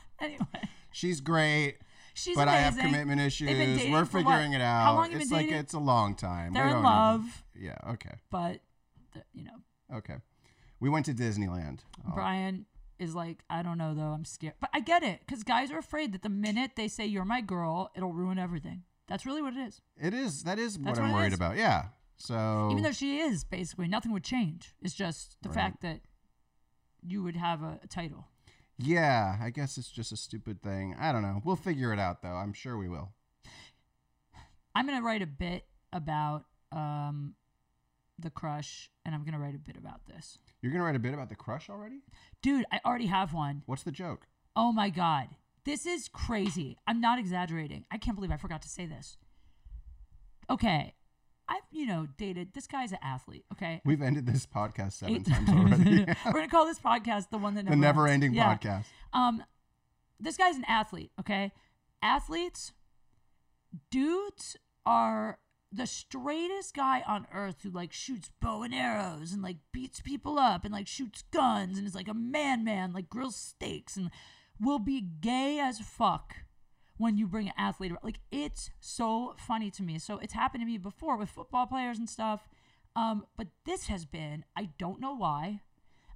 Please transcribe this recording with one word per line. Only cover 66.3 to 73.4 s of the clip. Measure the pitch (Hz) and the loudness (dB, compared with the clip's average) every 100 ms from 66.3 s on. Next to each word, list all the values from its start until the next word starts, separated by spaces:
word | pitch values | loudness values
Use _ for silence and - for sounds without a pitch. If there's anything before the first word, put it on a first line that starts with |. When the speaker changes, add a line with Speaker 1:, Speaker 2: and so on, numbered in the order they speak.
| 311 349 392 370 | -2 -2 -4 -6
Speaker 1:
guy | - 269 262 247 | -2 2 2 0
on | 214 - | -4 -4
earth | 196 202 180 | -6 -6 -6
who, | 202 | -8
like, | 180 175 | -8 -8
shoots | - - 247 - - | -10 -8 -8 -10 -4
bow | 226 214 | -2 -2
and | 240 | -4
arrows | 262 254 214 190 156 160 | -2 0 0 -2 -6 -8
and, | 202 | -6
like, | 185 175 - | -6 -8 -10
beats | 254 262 - | -10 -10 -10
people | - 269 285 294 | -8 -6 -2 4
up | 254 175 | 6 4
and, | 208 | -2
like, | 208 202 | -6 -8
shoots | - 247 - - | -8 -8 -10 -2
guns | 339 262 214 190 190 | 2 4 4 0 -4
and | 202 | -6
is, | |
like, | 170 190 | -6 -6
a | |
man | 220 233 294 285 254 | -6 -2 0 2 2
man, | 220 202 185 | 0 0 -2
like, | 180 175 | -4 -8
grills | 226 262 | -6 -6
steaks | 208 | -8